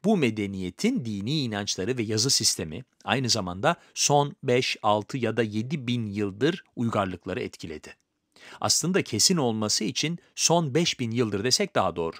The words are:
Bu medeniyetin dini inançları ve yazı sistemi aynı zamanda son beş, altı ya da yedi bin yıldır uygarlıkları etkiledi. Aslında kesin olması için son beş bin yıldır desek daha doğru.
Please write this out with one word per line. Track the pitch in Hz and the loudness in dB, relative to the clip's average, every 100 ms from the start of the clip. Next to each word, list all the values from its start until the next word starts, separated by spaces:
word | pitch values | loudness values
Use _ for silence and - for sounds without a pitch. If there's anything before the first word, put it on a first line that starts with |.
Bu | 196 214 | 4 4
medeniyetin | 123 107 101 98 90 - 214 262 | 2 0 -4 -4 -6 -2 0 0
dini | 117 104 101 156 | -4 -6 -4 -2
inançları | 127 104 101 - 92 127 | -2 -4 -4 -4 -2 -2
ve | |
yazı | 110 110 127 | -2 0 2
sistemi | - 110 - 85 76 - _ | 2 2 0 -6 -8 -14 _
aynı | 95 120 123 | -2 0 2
zamanda | 110 90 90 135 175 - | 0 -2 0 0 0 -8
son | - - 143 143 - | -2 2 4 2 -2
beş, | 131 123 131 - | 2 2 2 0
altı | 107 104 101 139 | 2 2 0 -2
ya | 113 110 | 0 0
da | |
yedi | 113 107 120 156 120 | 0 -2 -4 -4 -2
bin | 123 110 | -2 -2
yıldır | 98 101 98 139 185 _ - | -2 -4 0 0 0 _ -4
uygarlıkları | 117 107 98 92 95 90 | 0 0 -2 -4 -6 -6
etkiledi. | 101 - 85 78 - - _ _ _ - - - | -6 -10 -12 -12 -14 -20 _ _ _ -20 -20 -6
Aslında | 104 - - 190 | 0 0 2 0
kesin | 131 107 - 180 | 0 2 4 4
olması | 127 110 107 - | 2 0 0 0
için | 214 127 151 170 _ - | -2 -2 -4 -4 _ -2
son | - 170 156 | 4 4 4
beş | 139 170 - | 2 2 0
bin | 117 | -2
yıldır | 117 113 101 | 0 0 0
desek | 120 123 - | 0 0 2
daha | - 95 85 | 2 2 0
doğru. | 82 - | -4 -4